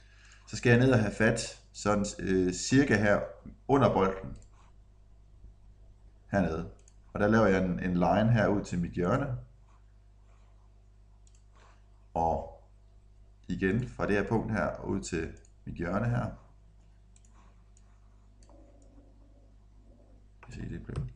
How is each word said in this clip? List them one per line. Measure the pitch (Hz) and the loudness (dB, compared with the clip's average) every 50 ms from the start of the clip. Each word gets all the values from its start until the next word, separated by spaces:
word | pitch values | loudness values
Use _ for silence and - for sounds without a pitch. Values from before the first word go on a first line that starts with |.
| - - - - - - - - - | -20 -20 -20 -20 -20 -20 -20 -20 -18
Så | - - | -12 -10
skal | 110 - 123 | -2 4 6
jeg | 117 117 | 6 6
ned | 127 135 127 | 6 6 4
og | 113 | 4
have | 107 101 95 | 2 0 0
fat | - 110 113 127 - - - - - - - - | 2 2 2 2 0 -4 -8 -12 -16 -20 -20 -14
sådan, | - - 101 104 101 98 95 - - | -4 0 0 2 2 0 -2 -6 -6
øh, | - 95 95 92 92 90 90 | -2 0 2 2 2 0 -2
cirka | 90 - - 131 135 147 - 117 | -4 -4 2 4 4 4 4 4
her | 104 107 104 101 78 73 - - - - - - - - - | 4 4 4 2 2 0 -4 -12 -16 -20 -20 -20 -14 -4 0
under | 135 139 123 98 92 | 2 4 4 4 4
bolden. | 95 95 95 - - - 67 - - - - - - - - - - - - - - - - - - - - - - - - - - - - - - - - - - - - - - - - | 2 0 0 -2 -4 -10 -12 -14 -14 -18 -20 -20 -20 -20 -20 -20 -20 -20 -20 -20 -20 -20 -20 -20 -20 -20 -20 -20 -20 -20 -20 -20 -20 -20 -20 -20 -20 -20 -20 -20 -20 -20 -20 -20 -20 -12 -4
Hernede. | - 98 90 80 80 82 87 95 - - - - _ - - - - | 0 0 0 0 -2 -4 -8 -10 -12 -18 -20 -20 _ -20 -20 -12 -4
Og | - | 0
der | 101 104 | 2 4
laver | 110 113 110 | 4 6 6
jeg | 98 95 90 92 | 6 4 4 2
en, | 90 87 87 | 0 -2 -2
en | - 92 90 | -2 -2 0
line | 87 87 85 87 104 110 117 120 | 2 2 2 2 2 4 4 4
her | 110 98 90 | 4 4 2
ud | 104 101 - | 2 0 -2
til | - - 90 | -4 -4 -4
mit | 85 - - | -4 -4 -4
hjørne. | 92 87 92 117 139 143 131 123 - - - - - - _ - - _ - _ _ _ _ _ _ - _ - _ - _ _ - _ - - - - - - - - _ - - - - - - - - - - - - - - - _ - - - - - | -2 0 0 0 0 -2 -4 -6 -8 -10 -14 -20 -20 -20 _ -20 -20 _ -20 _ _ _ _ _ _ -20 _ -20 _ -20 _ _ -20 _ -20 -20 -20 -20 -20 -20 -20 -20 _ -20 -20 -20 -20 -20 -20 -20 -20 -20 -20 -20 -20 -20 -20 -20 _ -20 -20 -20 -10 -6
Og | 82 82 82 76 73 - - - - - - - - - - - - - - - - - - - _ - - | -2 -2 0 -2 -2 -6 -10 -16 -20 -20 -20 -20 -20 -20 -20 -20 -20 -20 -20 -20 -20 -20 -20 -20 _ -10 -8
igen | 90 87 95 95 98 120 123 - | -6 -2 0 0 0 0 -2 -4
fra | - - 85 | -6 -6 -2
det | 90 101 | 0 0
her | 101 95 - | 0 0 0
punkt | 113 107 90 - 110 | -2 -2 -2 -2 -2
her | 98 78 71 - - | -2 -2 -4 -4 -8
ud | - - 98 98 | -6 -6 -6 -4
til | - - 90 82 82 - - - - - - - - | -4 -6 -6 -6 -6 -6 -10 -16 -20 -20 -20 -20 -16
mit | - - | -14 -10
hjørne | - 85 85 90 104 117 120 | -8 -6 -4 -4 -2 -2 -2
her. | 120 127 113 - - - - - - - - - - - - - - - _ _ - - _ _ - - - - _ - - _ - - - - - _ _ - _ - _ - - - - - - - - - - - - - - - - - - - - - - - - - - - - - - - - - - - - - - - - - - - | -2 -4 -4 -6 -10 -14 -20 -20 -20 -20 -20 -20 -20 -20 -20 -20 -20 -20 _ _ -20 -20 _ _ -20 -20 -20 -20 _ -20 -20 _ -20 -20 -20 -20 -20 _ _ -20 _ -20 _ -20 -20 -20 -20 -20 -20 -20 -20 -20 -20 -20 -20 -20 -20 -20 -20 -20 -20 -20 -20 -20 -20 -20 -20 -20 -20 -20 -20 -20 -20 -20 -20 -20 -20 -20 -20 -20 -20 -20 -20 -20 -20 -20
Jeg | - | -20
kan | - - | -18 -14
se, | - - - | -12 -10 -10
det | 85 - - | -10 -12 -10
blev | - - - 135 - - | -10 -8 -8 -8 -8 -6